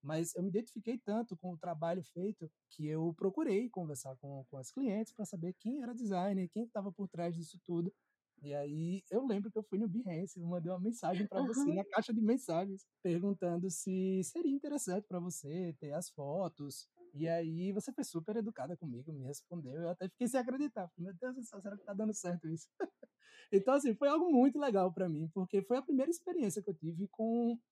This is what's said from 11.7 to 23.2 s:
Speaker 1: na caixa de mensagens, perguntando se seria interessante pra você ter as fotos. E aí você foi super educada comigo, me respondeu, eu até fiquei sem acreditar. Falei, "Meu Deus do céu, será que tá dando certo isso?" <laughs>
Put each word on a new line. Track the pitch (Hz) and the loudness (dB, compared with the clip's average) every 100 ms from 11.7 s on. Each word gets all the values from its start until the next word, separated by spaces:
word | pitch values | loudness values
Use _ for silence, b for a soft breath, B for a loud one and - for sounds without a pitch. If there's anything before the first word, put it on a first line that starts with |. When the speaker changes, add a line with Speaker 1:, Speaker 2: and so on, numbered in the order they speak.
| 180 | 2
Speaker 1:
na | |
caixa | 202 190 226 | 2 0 0
de | 226 | 2
mensagens, | 214 262 - 165 196 196 - _ | 4 4 2 0 0 -6 -12 _
perguntando | 190 170 196 196 175 170 185 | 0 2 2 0 0 0 0
se | 175 - 185 190 190 | -2 -2 0 2 2
seria | 185 330 339 | 0 0 0
interessante | 277 294 294 - 185 208 | 0 0 -4 0 -2 -2
pra | 180 | -4
você | 175 170 143 160 180 156 | -4 -6 -6 -4 -4 -6
ter | 151 | -6
as | 147 175 | -6 -6
fotos. | - 143 160 180 - 147 139 - _ - | -8 -4 -2 -2 -4 -10 -10 -16 _ -16
E | 143 160 | -6 -2
aí | 165 165 165 185 | 0 0 -2 -2
você | 196 - | -2 -4
foi | 269 | -6
super | 269 170 165 214 | -4 -6 -4 -2
educada | 220 - 135 175 | -2 -4 -8 -6
comigo, | 160 120 147 | -6 -8 -8
me | 151 | -8
respondeu, | 131 143 _ 175 135 143 | -8 -10 _ -10 -8 -6
eu | 170 | -4
até | 175 185 | -4 -6
fiquei | _ 247 | _ 0
sem | 254 | 0
acreditar. | 247 262 294 226 175 | 0 -2 -4 -4 -10
Falei, | - 175 | -8 -10
"Meu | |
Deus | 185 254 254 | -6 -8 -8
do | |
céu, | 226 202 | -10 -10
será | 196 202 | -10 -10
que | |
tá | 196 | -8
dando | 202 214 | -2 0
certo | 208 180 175 160 | 0 -2 -4 -2
isso?" | 165 - _ | -6 -8 _
<laughs> | - _ - _ | -8 _ -20 _